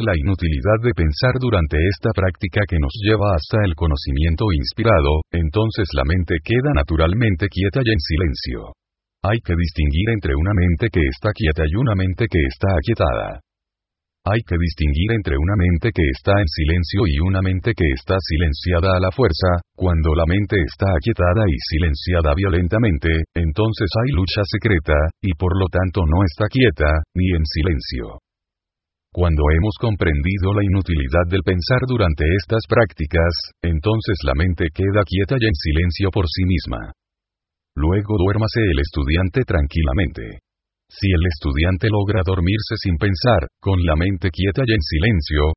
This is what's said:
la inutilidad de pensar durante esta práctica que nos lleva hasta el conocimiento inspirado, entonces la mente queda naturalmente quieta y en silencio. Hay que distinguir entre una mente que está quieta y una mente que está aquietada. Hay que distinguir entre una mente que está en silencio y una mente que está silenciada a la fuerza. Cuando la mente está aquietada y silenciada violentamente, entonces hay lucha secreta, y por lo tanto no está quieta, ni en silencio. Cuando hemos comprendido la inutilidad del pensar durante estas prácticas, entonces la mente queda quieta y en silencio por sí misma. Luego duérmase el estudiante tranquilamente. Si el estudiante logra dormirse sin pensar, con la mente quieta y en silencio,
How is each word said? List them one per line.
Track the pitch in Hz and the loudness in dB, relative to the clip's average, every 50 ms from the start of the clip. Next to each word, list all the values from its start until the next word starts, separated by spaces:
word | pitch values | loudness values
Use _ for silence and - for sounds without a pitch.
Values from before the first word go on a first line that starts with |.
| 110 110 | -2 0
la | 90 | 0
inutilidad | 76 69 95 98 - 87 80 78 67 60 101 110 113 | 0 0 0 -2 0 0 -2 -2 0 0 0 0 2
de | 113 123 95 | 0 -2 0
pensar | - 82 78 73 - 127 127 127 127 127 | 0 0 0 0 0 0 0 0 0 -2
durante | 120 110 90 80 73 73 | 0 0 0 0 0 0
esta | 76 85 98 101 - - 113 110 | 0 0 0 0 -2 -2 -2 0
práctica | - 92 95 82 - - 90 - 104 104 | 0 0 -2 -2 -4 -6 -4 -2 -2 -2
que | - 92 80 | 0 0 0
nos | 71 69 - 110 101 | 0 -2 -2 -2 0
lleva | 104 110 101 98 104 92 | 0 2 2 2 0 0
hasta | 78 - - - 110 104 98 | 0 -2 -2 0 0 0 0
el | 80 | 0
conocimiento | - 87 80 71 71 - - 67 71 78 82 80 - 113 104 85 | 0 0 0 0 -2 -2 -4 -2 0 2 2 2 0 0 0 0
inspirado, | 73 60 60 - - - 113 104 82 69 71 76 78 - _ - | 0 -2 -4 -4 -2 2 4 4 4 4 2 2 0 -2 _ -2
entonces | 87 82 76 - 107 110 110 - - 101 80 | -2 -2 0 0 0 0 0 0 -2 -4 -2
la | - 69 67 73 | -2 -2 0 0
mente | 87 92 85 - 92 78 | 0 0 0 -2 -2 -4
queda | - - 117 127 131 147 | -2 0 0 0 2 2
naturalmente | 139 69 71 - 82 76 80 82 95 117 120 107 95 82 101 98 | 0 0 0 0 0 2 2 2 2 2 2 0 0 0 -2 -4
quieta | - 90 95 98 - 135 131 | -2 -2 -2 0 0 0 0
y | 110 | 0
en | 110 95 | 0 -2
silencio. | - - 80 76 92 76 62 - - 64 62 57 53 - - _ _ _ _ _ _ _ _ _ - 95 | -2 -2 -2 0 0 0 -2 -4 -6 -8 -8 -8 -10 -12 -18 _ _ _ _ _ _ _ _ _ -2 0
Hay | 113 117 - | 0 0 0
que | - 85 85 | -2 -2 0
distinguir | 87 80 - 80 76 71 71 80 104 113 117 | 0 -2 0 0 0 2 2 0 0 0 0
entre | 104 - 73 67 71 | -2 -2 -2 0 0
una | 85 98 104 | 0 0 2
mente | 87 87 90 85 80 120 107 | 2 2 2 2 0 0 -2
que | - 92 76 | 0 0 0
está | 67 65 - - 107 107 | 0 -2 -2 -4 -4 -2
quieta | - 107 78 76 82 78 78 | 0 -2 -2 0 0 0 0
y | 82 | 0
una | 110 143 120 104 | 0 0 0 0
mente | 95 95 92 90 - 120 - | 0 0 -2 -2 -2 -2 0
que | - 85 69 65 | 2 0 0 0
está | - - - 98 95 78 | -2 -2 -2 0 0 0
aquietada. | - 117 113 - 95 71 60 53 50 50 - - - _ _ _ _ _ _ _ _ _ _ _ _ _ _ _ - 92 | 0 0 0 0 0 0 0 -2 -4 -6 -10 -12 -16 _ _ _ _ _ _ _ _ _ _ _ _ _ _ _ -2 0
Hay | 104 117 117 | 0 0 0
que | - 87 85 | -2 -2 0
distinguir | 85 82 80 - 78 73 71 76 92 107 117 | 0 -2 -2 0 0 0 2 2 0 0 0
entre | 110 95 90 69 69 | -2 -2 -2 -2 0
una | 78 90 104 | 0 0 0
mente | 95 87 90 87 80 - 117 - | 2 2 2 2 2 0 -2 0
que | - 80 67 | 0 0 0
está | 65 - - 101 98 | 0 -2 0 0 2
en | 101 104 80 | 2 0 0
silencio | - - 76 76 85 90 85 - - 98 113 85 | -2 -2 0 0 0 0 0 -2 0 0 0 0
y | 71 71 85 | 2 0 0
una | 95 95 92 | 0 0 0
mente | 95 95 92 90 - 117 | 0 0 -2 -2 -2 -2
que | 113 - 87 73 65 | 0 0 0 0 0
está | 67 - - 92 95 | -2 -2 -2 -2 -2
silenciada | - - 80 76 87 78 73 - - 90 87 85 87 95 92 90 | -2 -2 0 0 2 0 0 -2 -2 0 0 2 2 2 2 2
a | |
la | 92 92 | 0 0
fuerza. | - - 127 98 82 - 95 90 87 87 - _ | 0 2 2 2 2 2 0 0 0 0 -2 _
Cuando | _ - 92 90 85 82 76 80 76 80 | _ -2 0 0 2 2 2 2 2 2
la | 82 80 | 2 2
mente | 90 104 104 95 110 98 | 2 0 0 0 0 0
está | 78 - - - 101 98 | 0 -2 -2 -2 0 0
aquietada | 92 78 - 117 110 - 90 90 90 113 107 95 | 0 0 0 0 0 2 2 2 2 2 2 0
y | 73 62 - - | 0 -2 -4 -4
silenciada | - 78 87 82 73 - - 90 90 85 80 76 73 | -2 0 0 0 0 -2 -2 0 0 2 2 2 2
violentamente, | 92 98 98 85 87 87 87 104 113 120 104 80 73 82 82 82 80 85 - - | 2 2 2 2 2 0 2 0 2 2 2 0 0 0 0 0 0 -2 -2 -2
entonces | 87 85 80 78 - 107 113 107 - 110 90 | -2 -2 -2 0 0 0 0 0 -2 -2 -2
hay | - 113 120 135 | 0 0 -2 0
lucha | 143 85 95 90 - 107 101 | 0 0 0 0 0 -2 -2
secreta, | - - 107 - 110 101 80 76 - 76 73 78 82 - _ - | -2 -2 -2 0 2 0 2 2 2 2 2 2 0 -2 _ -4
y | 95 85 - | -4 -2 0
por | 92 90 92 | 0 0 0
lo | 95 95 87 | 0 0 0
tanto | - 90 92 92 - 104 87 | 0 0 -2 0 0 0 0
no | 76 80 92 101 92 | 2 2 2 2 0
está | - - 107 107 | 0 -2 -4 -2
quieta, | - 131 127 110 76 - 76 73 78 80 78 - - | 0 2 2 2 2 2 0 0 2 0 -2 -4 -2
ni | 90 92 92 | -2 0 2
en | 90 82 78 78 | 2 0 0 -2
silencio. | - 80 78 92 80 64 - - 64 62 57 52 57 - _ _ _ _ _ _ _ _ _ _ _ _ _ _ _ _ _ _ - | -2 -2 0 0 0 -2 -4 -6 -8 -8 -8 -10 -12 -18 _ _ _ _ _ _ _ _ _ _ _ _ _ _ _ _ _ _ -4
Cuando | 90 90 85 80 73 73 76 80 | 0 0 2 2 2 2 2 4
hemos | 82 95 107 - - | 2 2 0 -2 -2
comprendido | - 117 104 - 98 85 76 71 73 90 98 98 90 95 | -2 -2 -2 0 0 0 0 0 0 0 0 0 0 0
la | 101 104 104 98 92 | 0 2 2 2 2
inutilidad | 98 90 92 82 76 67 65 71 87 90 85 | 0 0 0 0 -2 0 0 0 0 0 2
del | 95 95 78 - | 0 -2 0 0
pensar | 92 87 85 - 127 123 127 123 | 0 0 0 0 0 0 0 0
durante | 127 113 98 85 76 - 76 78 92 | 0 0 2 0 0 0 2 2 2
estas | 101 - - 110 113 - - | 0 0 -2 -2 -2 -2 0
prácticas, | - 123 113 95 - - 78 73 - 82 82 85 82 - - - - _ - | 2 2 2 0 0 -6 -6 -2 0 2 2 2 0 -4 -8 -12 -12 _ -4
entonces | 87 82 76 - 104 110 110 - - 101 82 - 69 | -2 -2 0 0 0 0 0 0 -2 -4 -2 -2 -2
la | 65 | 0
mente | 71 90 92 85 82 90 80 - | 0 0 0 0 -2 -2 -4 -2
queda | - 95 98 98 104 98 - | -2 -2 0 2 2 0 0
quieta | 90 95 98 - 139 131 | 0 -2 0 0 0 0
y | 113 110 | 0 0
en | 80 | 0
silencio | - - 80 73 80 87 90 82 - 98 95 | -2 -2 -2 0 0 0 0 0 0 -2 -2
por | - 107 90 80 | 0 0 -2 -2
sí | - 95 92 | -2 -2 0
misma. | 90 92 76 - 53 55 57 52 50 - _ _ _ _ _ _ _ _ _ _ _ _ _ _ _ - 71 | 0 0 0 -2 -4 -8 -8 -8 -12 -16 _ _ _ _ _ _ _ _ _ _ _ _ _ _ _ -6 -2
Luego | 73 82 92 104 104 101 107 101 | 0 0 0 0 0 0 0 0
duérmase | 90 98 101 107 110 107 - 120 | 2 2 2 0 0 -2 0 0
el | 110 95 80 67 73 | 0 2 2 0 0
estudiante | - - 76 69 67 78 87 95 90 - 131 123 - | -2 -2 -2 0 0 0 0 0 0 0 -2 -2 0
tranquilamente. | 101 82 73 69 - 85 80 67 69 101 90 76 - 110 113 107 - - - _ _ _ _ _ _ _ _ _ | 0 0 0 0 0 0 0 0 0 0 -2 -2 -4 -8 -12 -14 -14 -16 -20 _ _ _ _ _ _ _ _ _
Si | - - 101 98 | -10 -4 0 2
el | 92 80 87 92 | 2 2 2 0
estudiante | 82 - - 76 65 73 82 92 92 82 - 110 | -2 -2 -4 -4 -2 0 0 0 0 0 -2 0
logra | 104 104 101 98 101 98 90 | 0 0 0 0 -2 -2 0
dormirse | 95 92 90 85 90 104 110 104 - 110 104 | -2 -2 0 0 0 0 -2 -2 -6 -6 -4
sin | - 98 85 | -2 -2 -2
pensar, | 78 107 101 95 - - 123 113 90 69 - _ _ | 0 0 0 0 0 2 2 2 2 0 -4 _ _
con | - 101 95 90 85 | -2 0 0 2 2
la | 82 76 78 | 2 2 0
mente | 87 98 98 82 - 95 | 0 0 -2 -2 -4 -4
quieta | - - 90 98 95 135 135 | -2 -2 -2 -2 0 0 0
y | 117 | 0
en | 113 110 | 0 0
silencio, | - - 87 78 - 120 107 85 76 - 78 73 73 80 80 | 0 -2 -2 0 2 2 2 0 0 0 0 0 2 0 0